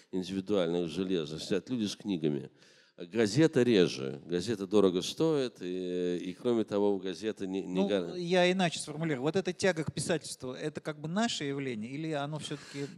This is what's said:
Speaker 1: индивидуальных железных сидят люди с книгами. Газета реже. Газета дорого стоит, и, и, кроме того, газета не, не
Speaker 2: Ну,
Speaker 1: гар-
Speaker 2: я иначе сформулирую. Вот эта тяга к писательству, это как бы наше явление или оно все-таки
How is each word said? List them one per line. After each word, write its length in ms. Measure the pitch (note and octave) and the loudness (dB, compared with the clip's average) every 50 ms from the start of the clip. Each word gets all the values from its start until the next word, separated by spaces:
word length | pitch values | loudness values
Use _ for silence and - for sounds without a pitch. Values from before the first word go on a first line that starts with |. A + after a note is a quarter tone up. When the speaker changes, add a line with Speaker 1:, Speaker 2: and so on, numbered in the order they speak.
| - _ - | -14 _ -4
Speaker 1:
индивидуальных 720 | F#2 F2+ E2+ F#2+ F#2+ F#2 G2 G#2 G2 F2 E2 E2+ F2 F2 D#2+ | -4 -4 -2 -4 -4 -2 0 2 2 2 2 2 0 0 -2
железных 540 | D2+ F2 F#2+ F#2 F#2+ E2+ D2+ C#2+ D#2 E2 - | -2 -2 -2 0 0 0 -2 -2 -6 -8 -4
сидят 260 | - G#2 F#2 - - | -2 -2 -2 -2 -2
люди 160 | B2+ A#2+ G#2+ | -2 -2 -2
с 120 | G2 - - | -2 -4 -6
книгами. 520 | - G#2+ F#2+ E2 D#2 D#2 D2 C#2 C2+ - - _ - - - - _ _ _ | -4 -4 -2 0 2 0 0 0 -4 -8 -14 _ -20 -20 -20 -20 _ _ _
Газета 680 | - F2 F2 F2+ A#2 A2+ G#2 G2+ C#3+ D#3+ D3 D3+ C3+ A#2+ | -16 -14 -4 0 2 2 2 4 4 4 4 4 4 4
реже. 580 | B2 A2+ F#2+ F2 - - C2 C2+ C2+ C2+ C#2+ E2 E2+ | 6 8 6 6 6 2 -2 -6 -6 -8 -8 -6 -4
Газета 400 | F2 F2 F2 A2+ A2+ F#2 G2 F2+ | -2 -2 -2 -2 -4 -4 -2 2
дорого 340 | G#2 G#2 G2 F#2+ E2+ F2+ | 6 6 6 6 6 4
стоит, 560 | E2 - - - D#3+ E3 D#3 C#3+ C3 A#2+ - - | 0 -2 -2 0 2 2 2 2 0 -2 -4 -6
и, 560 | F#2+ F2+ F2+ F#2 F#2 F2+ F2+ F2+ F2+ F2 F2 F2 | -6 -6 -4 -4 -2 -2 -2 0 0 0 0 -2
и, 120 | F2+ F#2 F2 | -4 -6 -8
кроме 300 | - - B2 A#2+ A2+ G#2 | -2 0 2 2 2 2
того, 360 | - G#2+ G2+ G2+ G#2 G2+ F#2+ | 2 2 2 2 2 2 0
газета 480 | F2+ F#2+ F2 E2 G#2 A2 G2+ - G2+ F#2 | -2 -6 -6 -4 -4 -6 -4 -4 -4 -4
не, 160 | F#2 G2 E2+ | -2 -2 -2
не 100 | F2+ F#2 F#2 | 0 0 2
Speaker 2:
Ну, 60 | G2+ G2+ | 2 2
Speaker 1:
гар- 280 | G#2 F#2+ E2+ E2+ F3+ | 2 2 0 -2 -4
Speaker 2:
я 340 | F3+ F3 E3+ F3+ F3+ F3+ F3+ | -6 -2 2 4 4 4 4
иначе 260 | F#3 F#3+ F#3 E3 - - | 4 2 2 0 0 -4
сформулирую. 440 | - - D3 D3+ E3 D#3+ D3 A#2+ B2+ | -6 -8 -6 -4 -2 -2 0 0 0
Вот 120 | D#3 - | 0 0
эта 160 | F#3+ F3 F#3 | 0 0 -2
тяга 320 | F3+ - - F#3+ F3 E3 D3+ | -2 2 2 2 2 2 -2
к 80 | - | -4
писательству, 600 | - E3 B2 - F3 D3+ - - - - - B2+ | -4 -4 -2 -2 -2 -2 -2 -6 -10 -10 -10 -10
это 280 | B2+ - - D3+ D3 - | -8 -6 -6 -6 -6 -6
как 220 | - D#3+ D3+ D3+ | -8 -8 -8 -6
бы 60 | D3 D#3 | -8 -4
наше 340 | F3 G#3 A#3 A#3 - - D#3 | -2 0 0 0 -2 -2 -4
явление 460 | C#3 C#3 C#3 C3 C3+ B2 G#2+ G#2+ A#2+ | -4 -4 -4 -4 -4 -4 -6 -6 -6
или 220 | C3+ D3 D#3+ D#3+ | -6 -6 -4 -4
оно 260 | D#3 C#3+ C#3+ D3 D#3 D3 | -2 -2 -4 -4 -6 -6
все-таки 480 | C3+ - D3+ C#3 - - - C#3 C#3+ C#3 - | -6 -8 -8 -10 -10 -10 -8 -8 -8 -8 -8